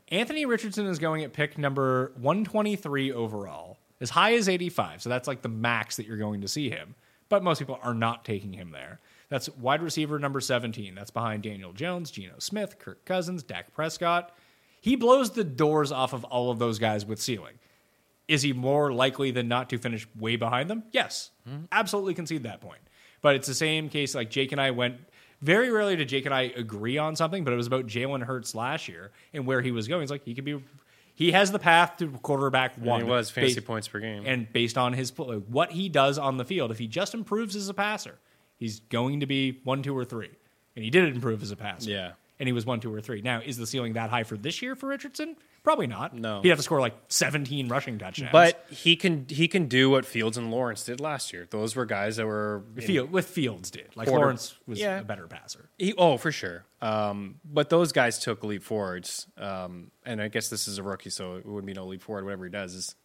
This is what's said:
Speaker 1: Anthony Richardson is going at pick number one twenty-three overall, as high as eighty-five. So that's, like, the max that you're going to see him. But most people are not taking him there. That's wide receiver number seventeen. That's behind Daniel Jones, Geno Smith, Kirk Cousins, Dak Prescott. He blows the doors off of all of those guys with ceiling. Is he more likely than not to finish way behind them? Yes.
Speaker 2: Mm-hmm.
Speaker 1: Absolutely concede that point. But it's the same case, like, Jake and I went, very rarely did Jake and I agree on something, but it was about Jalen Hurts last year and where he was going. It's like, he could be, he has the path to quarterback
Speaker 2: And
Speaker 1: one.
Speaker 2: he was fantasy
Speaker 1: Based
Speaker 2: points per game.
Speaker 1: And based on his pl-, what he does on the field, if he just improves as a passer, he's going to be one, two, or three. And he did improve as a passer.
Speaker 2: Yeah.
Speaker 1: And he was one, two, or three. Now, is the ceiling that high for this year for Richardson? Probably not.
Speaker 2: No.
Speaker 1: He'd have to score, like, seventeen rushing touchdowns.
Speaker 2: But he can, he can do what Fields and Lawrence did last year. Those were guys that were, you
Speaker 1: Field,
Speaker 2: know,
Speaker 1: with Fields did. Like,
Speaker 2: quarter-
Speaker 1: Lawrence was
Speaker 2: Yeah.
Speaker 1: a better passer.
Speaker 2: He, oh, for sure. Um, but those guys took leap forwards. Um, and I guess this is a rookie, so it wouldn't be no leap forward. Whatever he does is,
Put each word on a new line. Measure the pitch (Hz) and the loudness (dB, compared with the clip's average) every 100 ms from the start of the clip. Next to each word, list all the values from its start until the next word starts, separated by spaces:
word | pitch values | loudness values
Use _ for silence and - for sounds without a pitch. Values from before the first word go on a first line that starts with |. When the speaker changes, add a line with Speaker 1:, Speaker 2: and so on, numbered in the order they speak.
| _ | _
Speaker 1:
Anthony | 175 240 311 285 | -2 -2 -2 0
Richardson | 226 220 196 202 | -2 -2 -4 -2
is | 170 | -2
going | 160 156 | -2 -2
at | 147 | -4
pick | - 147 - | -2 -4 0
number | 143 135 131 127 127 - | -2 0 2 2 0 -2
one | 127 180 220 | 0 0 0
twenty-three | 214 208 196 160 139 135 | 0 0 -2 -2 -2 -2
overall, | 120 113 107 98 71 90 - _ _ | -2 -4 -4 -8 -12 -14 -18 _ _
as | 123 | 0
high | 165 202 233 | 4 4 4
as | 196 | 2
eighty-five. | 180 175 - 90 80 | 2 0 -2 -4 -4
So | 120 | -2
that's, | 123 127 | -2 -2
like, | 127 | -6
the | 123 | -6
max | 110 117 117 110 - | -2 0 0 -2 -6
that | 107 | -8
you're | 110 | -4
going | 107 104 | -4 -4
to | 98 | -4
see | - 139 | -4 -4
him. | 80 78 - _ _ _ | -6 -10 -18 _ _ _
But | 202 | 2
most | 180 156 | 4 0
people | 135 123 | -2 -6
are | 120 | -4
not | 117 113 117 | 0 0 -2
taking | - 104 98 | -6 -6 -6
him | 92 90 | -12 -14
there. | 71 67 95 _ _ _ | -14 -14 -16 _ _ _
That's | 139 143 | -6 -6
wide | 135 123 147 | -4 0 0
receiver | 170 156 151 151 | 0 -2 -2 -2
number | 143 135 | -2 -4
seventeen. | 117 127 117 110 101 | 0 0 0 -8 -10
That's | 92 101 | -14 -10
behind | - 117 107 | -4 -4 -4
Daniel | 107 101 92 | -6 -10 -14
Jones, | 95 165 180 165 | -8 -6 -6 -8
Geno | - 95 - | -12 -16 -10
Smith, | - 208 208 - | -6 -6 -6 -8
Kirk | - 127 | -16 -16
Cousins, | - 185 175 180 | -4 -2 -2 -6
Dak | - 90 - | -8 -12 -12
Prescott. | - 160 160 170 175 - - _ _ _ _ | -4 -4 0 2 2 0 -14 _ _ _ _
He | - 262 | 2 4
blows | 233 262 247 | 8 8 8
the | - | 0
doors | 185 123 151 151 143 | -2 4 4 6 2
off | 139 131 | 2 0
of | 131 | 0
all | 117 123 123 | -2 0 2
of | 117 | 2
those | 120 107 | 0 2
guys | 110 107 | 2 0
with | 104 110 | -2 -6
ceiling. | - 110 67 52 _ _ _ _ _ _ - | -4 -4 -6 -20 _ _ _ _ _ _ 0
Is | 156 | 2
he | 143 | 2
more | 123 127 143 147 | 0 2 2 2
likely | 120 131 131 139 | 4 2 2 0
than | 123 117 | 0 0
not | 123 127 | 0 0
to | 120 | -4
finish | 120 113 110 110 | -4 -6 -8 -6
way | 113 117 | -2 0
behind | 113 123 151 | 0 0 0
them? | 226 220 | -6 -4
Yes. | 254 - - - _ 120 | -2 -2 -4 -12 _ -14
Speaker 2:
Mm-hmm. | 139 165 | -12 -2
Speaker 1:
Absolutely | 202 208 208 196 | 0 2 0 -2
concede | 170 160 160 | -4 -4 -6
that | 117 98 | -6 -10
point. | 92 76 _ _ - _ | -16 -20 _ _ -20 _
But | 147 139 | 6 6
it's | 135 | 2
the | |
same | 127 160 156 151 | 0 2 0 -2
case, | 151 139 | -2 -2
like, | 139 113 | -2 -4
Jake | 139 135 | -2 0
and | 143 | 2
I | 135 | 0
went, | 120 123 123 - _ - _ | 2 0 -2 -14 _ -20 _
very | 143 190 254 | 4 4 6
rarely | 220 202 180 | 2 2 2
did | 131 | 0
Jake | 135 139 | 0 0
and | |
I | 135 127 120 | 0 0 -2
agree | 117 104 110 135 | -6 -4 -2 -2
on | 156 156 | -2 0
something, | 160 196 | -2 0
but | 147 | 0
it | 120 | 0
was | 120 | 0
about | 131 120 | -2 -2
Jalen | 113 131 139 | -4 -4 -4
Hurts | 120 131 110 | -4 -6 -6
last | 110 120 151 - | -6 -4 -4 -8
year | 85 95 - _ | -14 -18 -20 _
and | 156 127 | -8 0
where | 131 | 0
he | 127 | 2
was | 117 107 | -2 -2
going. | 175 | -2
It's | 143 | -2
like, | 147 | -6
he | - | -8
could | 117 | -8
be, | 135 147 131 - _ _ _ | -6 -6 -8 -20 _ _ _
he | _ 165 | _ 6
has | 180 196 | 6 6
the | 196 | 4
path | 180 165 170 - | 6 8 6 2
to | 165 127 | -6 -4
quarterback | - 139 139 127 127 - | -2 2 2 2 0 -2
Speaker 2:
And | 117 | 2
Speaker 1:
one. | 117 | 2
Speaker 2:
he | 117 | 4
was | 123 110 | 2 2
fantasy | - 131 120 | 2 2 2
Speaker 1:
Based | 107 | -2
Speaker 2:
points | 113 107 | -6 -6
per | 104 | -8
game. | 110 104 104 | -8 -6 -2
Speaker 1:
And | 127 113 | -2 0
based | 123 117 123 | 0 2 2
on | 123 | 0
his | 123 127 | 0 -4
pl-, | - 139 110 98 | -6 -6 -6 -2
what | 123 175 | 0 0
he | 170 190 | 0 0
does | 147 139 143 | 4 4 4
on | 139 131 | 0 0
the | |
field, | 123 185 120 | -2 -2 -2
if | 110 | -2
he | 117 | -4
just | 113 196 | -2 -4
improves | 226 208 202 226 | -4 -4 -2 -2
as | 202 196 | -4 -6
a | |
passer, | 196 202 214 - - _ _ _ _ | -2 -2 -2 -8 -16 _ _ _ _
he's | 117 107 | -8 -8
going | - 117 123 143 | -4 0 0 0
to | 139 | 0
be | 135 135 131 | 0 0 -2
one, | 127 135 | -2 -2
two, | 135 135 | 0 -4
or | |
three. | 120 117 98 - _ _ _ | -4 -8 -10 -16 _ _ _
And | - | -8
he | 110 | 2
did | 156 170 | 4 4
improve | 123 113 110 | 2 -2 -2
as | 104 | -4
a | 101 | -8
passer. | 104 90 113 | -10 -8 -6
Speaker 2:
Yeah. | 101 90 - _ _ | -4 -6 -12 _ _
Speaker 1:
And | 131 | -2
he | |
was | 123 113 | 0 0
one, | 117 | -4
two, | 113 | -4
or | 107 | -8
three. | 107 110 | -8 -6
Now, | 113 117 | -2 -4
is | 120 120 | -4 -8
the | 113 | -4
ceiling | 135 120 | -4 -2
that | 113 113 | -4 -2
high | 120 | -2
for | 113 107 | -2 -6
this | 120 - | -6 -6
year | 254 | -6
for | 262 269 | -8 -6
Richardson? | 277 285 - 302 311 _ _ | -8 -8 -10 -10 -10 _ _
Probably | - 302 151 | 2 2 2
not. | 98 - | -4 -8
Speaker 2:
No. | 120 113 104 | -6 -4 4
Speaker 1:
He'd | 180 | 6
have | 160 | 6
to | |
score, | 139 151 | 4 2
like, | 123 113 _ | 2 -2 _
seventeen | - 135 147 139 143 127 | 0 0 0 -4 -4 -2
rushing | 127 135 110 | -2 -2 -8
touchdowns. | 92 92 135 | -8 -8 6
Speaker 2:
But | 156 170 175 - | 10 10 6 -6
he | 143 170 | 0 4
can, | 170 190 160 131 | 6 4 2 -2
he | 147 170 | 2 2
can | 196 151 | 4 4
do | 127 135 | 6 8
what | 135 | 6
Fields | 127 117 113 113 | 4 0 0 -2
and | 117 | -4
Lawrence | 113 127 107 | -2 -2 -4
did | - 123 | -8 -6
last | 151 143 - | -6 -6 -8
year. | 90 87 | -10 -8
Those | 107 110 | -4 -2
were | 113 117 | -2 -2
guys | 104 101 110 | 0 0 -2
that | 110 | -2
were, | 107 104 104 107 113 | 0 -2 -4 -8 -10
you | |
Speaker 1:
Field, | 120 170 131 | 0 0 2
Speaker 2:
know, | |
Speaker 1:
with | 185 175 | -2 -2
Fields | - 131 98 87 | -2 -2 -2 -10
did. | - - - | -14 -16 -4
Like, | 117 | 2
Speaker 2:
quarter- | 131 139 | 6 6
Speaker 1:
Lawrence | 123 - - - | 2 -6 -14 -10
was | 110 | -4
Speaker 2:
Yeah. | 208 190 | -2 -2
Speaker 1:
a | |
better | 104 101 85 | -6 -10 -10
passer. | 87 - - - _ | -16 -16 -18 -20 _
Speaker 2:
He, | 196 214 | -2 6
oh, | 175 - | 6 6
for | 165 | 2
sure. | 143 95 87 - _ | -2 -6 -8 -14 _
Um, | 113 107 104 101 98 - | 0 2 0 -2 -6 -12
but | 156 147 147 | -2 0 4
those | 170 170 | 6 6
guys | - 123 - | 4 4 2
took | - 110 | -4 -4
leap | 107 101 | -4 -6
forwards. | - 110 98 90 87 - - - | -4 -2 -2 -4 -8 -12 -12 -12
Um, | 101 95 90 90 85 _ | -8 -6 -8 -12 -16 _
and | - 113 | -8 -4
I | 107 | -2
guess | 113 110 | -2 -4
this | 110 - | -4 -6
is | 98 | -6
a | |
rookie, | 98 95 - | -6 -6 -8
so | - 95 90 | -8 -8 -10
it | 104 | -10
wouldn't | 104 98 | -8 -8
be | |
no | 95 95 | -10 -10
leap | 95 | -12
forward. | - 107 98 | -10 -8 -6
Whatever | 98 | -8
he | 90 | -8
does | 101 95 | -8 -8
is, | 92 87 - | -8 -12 -12